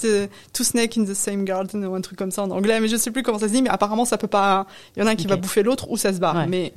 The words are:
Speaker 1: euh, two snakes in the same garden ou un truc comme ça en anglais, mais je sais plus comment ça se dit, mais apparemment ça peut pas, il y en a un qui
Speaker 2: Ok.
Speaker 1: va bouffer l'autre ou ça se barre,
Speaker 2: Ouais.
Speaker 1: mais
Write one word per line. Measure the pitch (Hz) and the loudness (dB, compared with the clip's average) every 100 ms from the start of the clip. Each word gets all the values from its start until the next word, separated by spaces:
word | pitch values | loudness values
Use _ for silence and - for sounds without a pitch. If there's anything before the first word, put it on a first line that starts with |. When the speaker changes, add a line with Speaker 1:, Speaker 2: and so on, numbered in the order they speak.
| 226 | 2
Speaker 1:
euh, | 202 202 - - | 2 0 -8 -12
two | - | -4
snakes | 240 233 233 233 | 0 2 0 0
in | 202 | -2
the | |
same | 196 - 202 196 | -2 -4 -2 -2
garden | 190 190 214 190 | -2 -4 -6 -4
ou | 185 | -6
un | |
truc | - 185 | -6 -8
comme | 190 | -6
ça | 196 | -4
en | 196 | -4
anglais, | 185 208 220 | 0 2 2
mais | 220 | 2
je | 233 | 0
sais | 240 | -2
plus | 240 | -2
comment | 247 214 | -2 0
ça | 214 | 2
se | |
dit, | 240 | 2
mais | 247 | 2
apparemment | 190 208 220 | 2 2 2
ça | 240 214 | 0 -2
peut | 208 | 0
pas, | 202 196 190 196 - - - | 2 4 2 0 -10 -12 -2
il | |
y | |
en | 208 | 0
a | |
un | 220 | 0
qui | |
Speaker 2:
Ok. | 190 | 0
Speaker 1:
va | 190 | -2
bouffer | 185 220 | 0 2
l'autre | 202 269 - | 2 0 -2
ou | 233 | -2
ça | 202 | -2
se | 185 | 0
barre, | 170 165 | 0 2
Speaker 2:
Ouais. | 156 | 0
Speaker 1:
mais | 180 170 | 0 -4